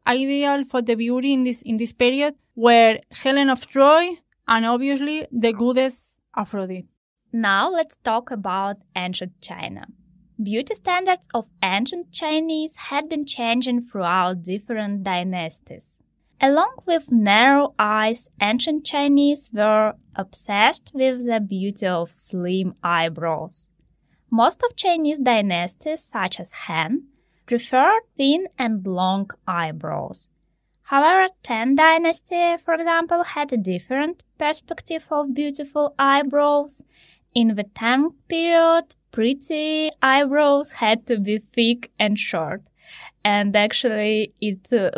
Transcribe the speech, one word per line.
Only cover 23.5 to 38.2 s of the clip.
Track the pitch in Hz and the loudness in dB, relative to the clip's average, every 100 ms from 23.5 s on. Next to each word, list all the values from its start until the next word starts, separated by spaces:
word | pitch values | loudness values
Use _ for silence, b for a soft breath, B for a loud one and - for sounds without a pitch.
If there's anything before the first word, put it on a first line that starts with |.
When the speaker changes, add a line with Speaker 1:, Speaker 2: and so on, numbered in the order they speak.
| - - _ _ _ _ _ - | -14 -18 _ _ _ _ _ -2
Speaker 2:
Most | 220 - - | 2 2 2
of | 480 - | -4 -2
Chinese | 381 339 294 302 | 0 2 0 0
dynasties, | 254 226 202 175 180 - 302 320 | 2 2 2 0 -4 -6 -8 -8
such | - 220 185 190 | -6 -6 -6 -6
as | 175 - - | -12 -14 -6
Han, | 160 160 285 - _ _ _ - | -2 -2 -2 -6 _ _ _ -4
preferred | 240 - 254 311 440 - - | -4 0 4 4 4 0 -2
thin | 277 320 381 - | 2 2 -2 -4
and | 240 214 190 | -4 -2 -4
long | 180 185 196 196 - - | -2 0 0 -4 -8 -6
eyebrows. | 175 160 156 156 156 - - - _ _ _ _ _ | -4 -4 -6 -6 -6 -8 -12 -20 _ _ _ _ _
However, | - 277 311 370 381 - | -2 2 4 4 2 -2
Tang | - 226 240 277 | -6 -2 2 4
Dynasty, | 320 330 339 330 - 349 339 339 | 4 4 2 -2 -4 0 0 0
for | - 330 | -2 -2
example, | 339 330 339 339 | 0 0 0 -2
had | 349 294 294 | -2 -4 -2
a | 247 | -2
different | 185 180 - 262 302 349 _ - | -2 -4 -4 -2 -2 -6 _ -4
perspective | 302 311 - 320 - 320 - | -2 -2 -6 -10 -8 -8 -4
of | 294 285 | -4 -2
beautiful | 247 294 285 285 302 294 285 | -2 -4 -6 -6 -2 -2 0
eyebrows. | 277 277 285 285 294 294 285 - - b b b b | 2 2 2 2 2 2 -2 -8 -18 b b b b
In | 240 226 208 | 0 0 0
the | |
Tang | 202 - 226 262 320 - | -6 -6 0 0 0 -4